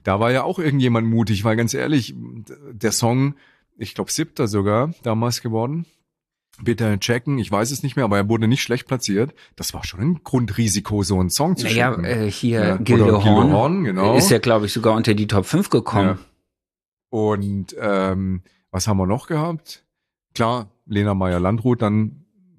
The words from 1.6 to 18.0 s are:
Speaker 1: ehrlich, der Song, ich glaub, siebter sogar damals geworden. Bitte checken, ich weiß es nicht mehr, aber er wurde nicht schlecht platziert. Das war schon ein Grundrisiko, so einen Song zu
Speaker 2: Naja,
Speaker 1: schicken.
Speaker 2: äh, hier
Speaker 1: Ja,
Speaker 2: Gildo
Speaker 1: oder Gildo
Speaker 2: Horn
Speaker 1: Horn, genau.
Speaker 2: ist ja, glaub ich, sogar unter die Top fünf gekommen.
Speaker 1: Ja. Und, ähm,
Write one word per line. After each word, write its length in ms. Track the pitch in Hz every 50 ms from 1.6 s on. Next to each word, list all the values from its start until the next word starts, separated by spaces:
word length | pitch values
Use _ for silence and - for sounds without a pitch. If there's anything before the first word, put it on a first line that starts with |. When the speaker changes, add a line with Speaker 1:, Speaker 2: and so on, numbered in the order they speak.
| 117 113 -
Speaker 1:
ehrlich, 420 | 135 123 131 156 143 110 - 139 120 113 120 123 117 107 - - - 143 -
der 200 | - 107 117 110 101
Song, 420 | - - 113 120 127 135 139 143 - _ _ _ _ _ _ _ -
ich 180 | - - -
glaub, 140 | - 101 -
siebter 360 | - - 160 - _ - 139 107
sogar 440 | 101 104 98 101 104 110 131 160 170 - -
damals 380 | 120 110 110 113 120 120 -
geworden. 440 | - 123 110 110 113 127 147 170 170 - _ _ _ _ _ _ _ _ _ _ _ _ _ - 117
Bitte 360 | - 117 98 117 110 104 98
checken, 400 | - - 120 123 120 - 143 131
ich 120 | 104 -
weiß 200 | 101 101 110 127
es 100 | 143 127
nicht 140 | - 143 -
mehr, 100 | 151 131
aber 120 | 107 101 101
er 120 | 101 104
wurde 180 | 113 113 113 110
nicht 140 | 123 139
schlecht 260 | - - 117 123 - -
platziert. 460 | 135 123 - - 101 98 117 151 - - - _ _
Das 180 | - 92 - -
war 100 | 78 -
schon 160 | - - 90
ein 220 | 104 156 180 156 -
Grundrisiko, 760 | - - 131 120 104 98 - 117 110 95 101 - - 107 104
so 180 | 98 92 101 92
einen 120 | 92 90
Song 240 | - - 143 170 190 -
zu 80 | -
Speaker 2:
Naja, 260 | 107 113 113 120 127
Speaker 1:
schicken. 120 | 120 - 170
Speaker 2:
äh, 240 | - 123 113 110 104
hier 300 | 98 - - 120 117 113 107
Speaker 1:
Ja, 140 | 90 92 95
Speaker 2:
Gildo 280 | - 101 120 117 107 110
Speaker 1:
oder 100 | 107 104
Gildo 60 | 101
Speaker 2:
Horn 260 | 107 104 104 95 -
Speaker 1:
Horn, 320 | 98 101 117 147 175 196 175
genau. 320 | 120 95 92 95 104 117
Speaker 2:
ist 140 | 127 - 196
ja, 80 | 123 113
glaub 260 | - 123 113 110 104
ich, 80 | 101
sogar 220 | - 120 110 113 110
unter 200 | 110 107 - 107
die 120 | 104 107 104
Top 180 | - 101 90
fünf 240 | - - 165 202 -
gekommen. 500 | - 127 - - - 104 98 95 92 92
Speaker 1:
Ja. 60 | - - _ _ _ _ _ _ _ _ _ _ _ _ _ _ _ _
Und, 680 | - 110 107 107 107 101 101 101 101 98 92 - - -
ähm, 640 | 117 107 101 98